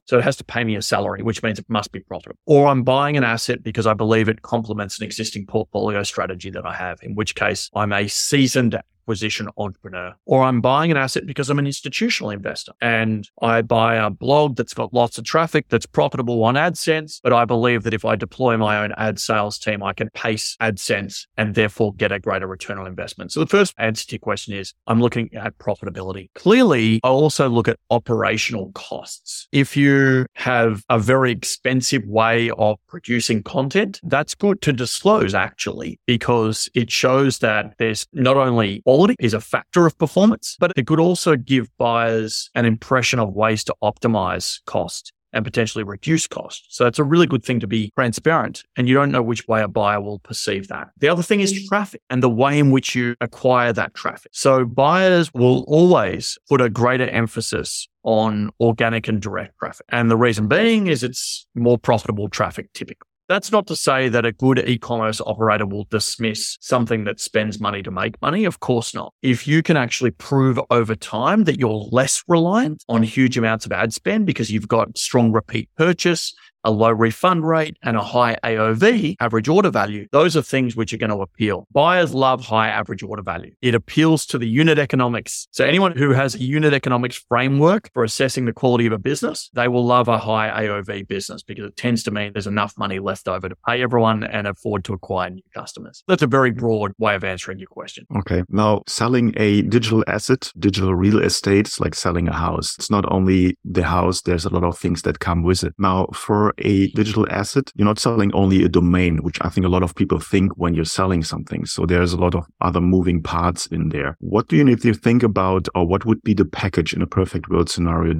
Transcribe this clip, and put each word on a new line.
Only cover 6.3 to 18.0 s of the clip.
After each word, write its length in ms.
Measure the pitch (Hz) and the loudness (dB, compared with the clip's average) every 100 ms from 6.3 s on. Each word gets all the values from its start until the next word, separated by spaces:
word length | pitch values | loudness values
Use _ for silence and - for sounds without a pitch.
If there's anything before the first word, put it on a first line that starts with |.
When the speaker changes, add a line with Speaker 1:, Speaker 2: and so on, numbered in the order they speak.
| 90 95 | -8 -12
Speaker 1:
that 160 | 95 87 | -12 -10
I 80 | |
have, 240 | 85 90 87 | -8 -10 -10
in 120 | - | -10
which 220 | 104 110 - | -6 -6 -2
case 340 | 104 98 - | -2 -2 -6
I'm 200 | - 104 | -4 -2
a 160 | 101 104 | -2 -2
seasoned 720 | - - 143 131 131 120 101 - _ | -4 0 2 2 2 0 -2 -8 _
acquisition 460 | - 104 107 - 101 - | -8 -6 -4 -6 -8 -8
entrepreneur. 580 | 104 92 98 92 90 - | -10 -10 -14 -12 -12 -10
Or 200 | - 135 | 0 2
I'm 160 | 131 123 | 4 2
buying 320 | 127 135 165 | 2 2 2
an 40 | 147 | 0
asset 300 | 131 - - | 0 -4 -6
because 240 | 139 131 | -6 -2
I'm 80 | 143 | -2
an 80 | 143 | -2
institutional 640 | 139 147 - 226 - 104 | -6 -8 -4 -2 -2 -6
investor 420 | 104 101 147 - - | -8 -8 -10 -12 -6
and 480 | 120 113 110 110 101 - | -2 0 0 -2 -6 -4
I 180 | 117 113 | 0 2
buy 360 | 113 113 113 113 | 2 2 2 2
a 120 | 110 | -2
blog 460 | 98 120 147 151 | -2 2 2 2
that's 200 | 123 113 | 0 -6
got 200 | - 113 | -6 -4
lots 240 | 117 120 - | 0 0 -2
of 60 | |
traffic, 420 | 117 160 160 156 - | -2 0 0 -2 0
that's 180 | 117 - | -2 -2
profitable 580 | - 147 131 120 120 | 0 0 0 -2 0
on 100 | 110 | 2
AdSense, 640 | 135 170 165 - 156 156 - | 2 0 -2 -2 -2 -4 -6
but 120 | 123 | 2
I 120 | 117 | 2
believe 380 | 117 120 123 120 | 4 2 2 0
that 100 | 107 | -2
if 100 | 107 | -4